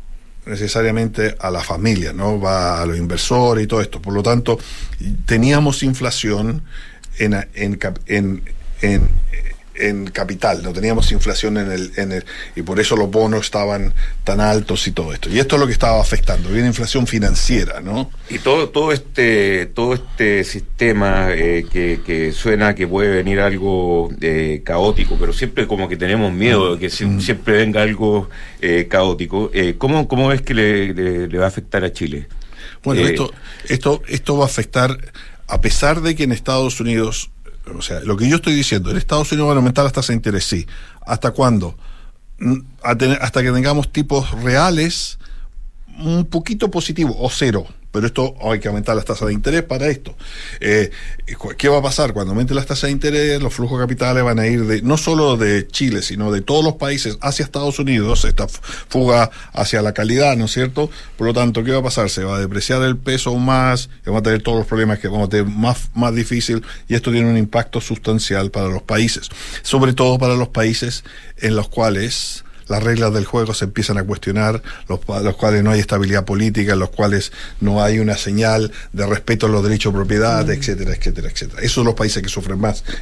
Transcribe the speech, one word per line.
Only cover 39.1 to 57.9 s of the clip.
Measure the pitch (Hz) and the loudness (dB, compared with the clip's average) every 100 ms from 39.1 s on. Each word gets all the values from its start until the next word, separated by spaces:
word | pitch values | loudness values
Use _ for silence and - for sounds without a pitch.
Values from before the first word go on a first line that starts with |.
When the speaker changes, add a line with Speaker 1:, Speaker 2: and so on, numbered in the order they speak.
| 147 151 | 0 0
Speaker 1:
Unidos | 151 147 | 2 4
van | 139 | 4
a | |
aumentar | 127 131 | 4 4
las | 139 | 2
tasas | 135 127 | 0 0
de | 113 | 0
interés, | 110 98 - | 0 -2 -2
sí. | 90 82 - - - - | -4 -4 -12 -16 -14 -6
¿Hasta | 117 123 | -2 -2
cuándo? | - 127 107 85 - - - - - - - | 2 4 4 0 -8 -14 -16 -18 -20 -20 -4
Mm, | 120 131 - - | -2 -2 -4 -6
a | 120 120 | -2 2
tener, | 131 135 | 2 2
hasta | 123 131 | 0 0
que | 127 | 2
tengamos | 123 139 147 139 | 2 2 2 0
tipos | 151 143 139 131 113 | -2 0 0 0 -2
reales | 123 131 180 160 165 - - - - - - - - - - - | 2 4 4 2 0 -2 -6 -10 -12 -12 -12 -12 -14 -14 -16 -6
un | 160 175 165 | -2 0 0
poquito | 165 - 214 220 | -2 -2 -2 0
positivo, | 180 - 165 147 113 | 0 -2 0 0 0
o | 127 | -2
cero. | - 131 101 85 - - | 0 0 0 -4 -12 -6
Pero | 104 117 | -2 0
esto | 135 131 127 110 | 0 -2 -2 -2
hay | 110 | -2
que | 107 | -2
aumentar | 104 110 110 | -2 -2 -2
las | - | -2
tasas | 107 107 | -2 -2
de | 104 | 0
interés | 135 165 | 0 0
para | 160 131 151 | 0 -2 0
esto. | 131 - - - - - - | -2 -6 -14 -14 -12 -12 -4
Eh, | 104 107 95 - - - - - | 2 2 2 -4 -8 -6 -8 -8
cu-, | 101 - | -10 0
¿qué | 139 | 4
va | 143 | 4
a | |
pasar? | 135 135 139 | 2 0 0
Cuando | 101 92 | 0 -2
aumenten | 104 123 131 | 0 0 0
las | 127 | -2
tasas | 135 143 | -2 -2
de | |
interés, | 139 147 147 147 143 | 0 0 2 2 2
los | 135 | 0
flujos | - 120 131 | -2 -2 0
capitales | 123 120 123 127 | -2 0 0 2
van | 123 110 | 2 2
a | 113 | 2
ir | 120 110 | 2 2
de, | 107 | 2
no | 120 156 | 2 2
solo | 165 160 147 117 | 2 4 4 4
de | 104 101 - | 2 2 0
Chile, | - 131 101 | -2 0 0
sino | - 98 107 | -4 -4 -2
de | 101 | -2
todos | 95 151 | 2 2
los | 156 156 | 2 0
países | 139 143 110 104 | -4 -4 -6 -4
hacia | 139 139 - | -4 -4 -4
Estados | 139 143 135 | -4 -4 -2
Unidos, | 139 | 0